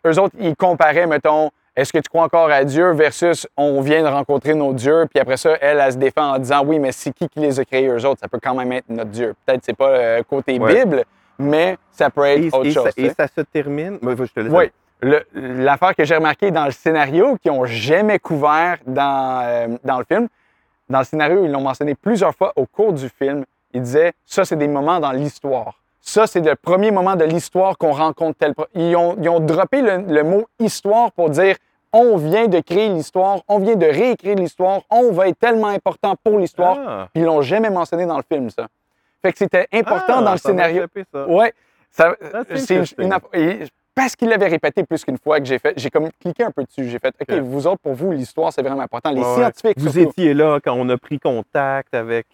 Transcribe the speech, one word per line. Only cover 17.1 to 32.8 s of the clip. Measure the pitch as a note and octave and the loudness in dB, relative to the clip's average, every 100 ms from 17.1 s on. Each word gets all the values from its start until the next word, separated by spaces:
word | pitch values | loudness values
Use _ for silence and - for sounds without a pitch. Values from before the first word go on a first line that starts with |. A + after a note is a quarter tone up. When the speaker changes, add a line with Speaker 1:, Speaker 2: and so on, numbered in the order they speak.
| D#3+ C4 B3 | 2 2 2
Speaker 1:
qu'ils | E3 | -2
ont | C3+ | -2
jamais | B2 A#2 A2+ E3 G#3+ G3 | -2 -4 0 2 2 0
couvert | - D#3 D3 D#3 F3 F3 B2+ | -2 -2 2 2 0 -2 -6
dans, | C3 C#3 C3+ C3 B2+ | -2 0 0 -2 -4
euh, | B2 A#2+ A#2 A#2+ | -2 -2 -2 -6
dans | - B2+ | -4 -4
le | |
film, | A#2+ F#3+ A#3+ _ _ _ _ _ - | 0 -2 -2 _ _ _ _ _ -4
dans | C3 | -2
le | |
scénario, | B2+ D#3 D3+ F#3+ | 0 0 2 2
ils | E3+ | 2
l'ont | C#3 | 0
mentionné | C#3 B2+ D3 C#3 | -4 -4 -4 -4
plusieurs | G3+ A3 F3+ - | -2 2 0 0
fois | G3 | -2
au | - - | -2 -4
cours | - G#3+ | 0 -2
du | D3+ C3 | 0 -6
film, | - C3+ C#3+ C3 _ _ | -4 -4 -4 -8 _ _
ils | B2+ | -8
disaient, « | B2 C#3+ E3+ - _ | -2 2 2 0 _
Ça, | - | -2
c'est | F#3 D#3+ | -2 0
des | D3 | 0
moments | C#3+ D3 F3+ | 0 0 -2
dans | C#3+ | -2
l'histoire. » | C3 D3 - C#3+ B2+ A2+ - _ _ | -4 -6 -6 -4 -4 -6 -14 _ _
Ça, | - G#3 A3 | -4 2 2
c'est | F#3 | 2
le | D#3 C#3+ | 0 -2
premier | - F#3 G#3+ | 0 2 2
moment | G3 F#3 F#3+ | 2 0 2
de | |
l'histoire | D#3 E3+ - F3+ F#3+ F3+ | 0 0 -4 0 0 0
qu'on | D#3+ | -2
rencontre | C#3 D#3 - D#3+ - | 0 -2 -2 -4 -2
tel | D3+ | -2
pro-, | C#3+ D#3 | -2 -6
ils | F3+ E3+ E3+ | -4 0 2
ont, | F3 - | 2 0
ils | E3 | 0
ont | E3+ | 0
droppé | D#3 D#3+ F#3+ C#4 | 2 0 0 2
le, | A#3+ F3+ | 0 0
le | F#3+ D3+ | 0 0
mot | D3+ G3+ A3+ - | 2 0 -2 -4
histoire | A3 - G3+ A3 A#3+ | -4 -2 -2 0 0
pour | - E3 | 0 -2
dire, « | D3 F#3+ F#3 _ _ _ | 2 2 0 _ _ _
On | A3 A#3+ G3 | 4 4 4
vient | D3+ G3+ A3+ | 2 0 2
de | F3 | 0
créer | - F3 | 0 -2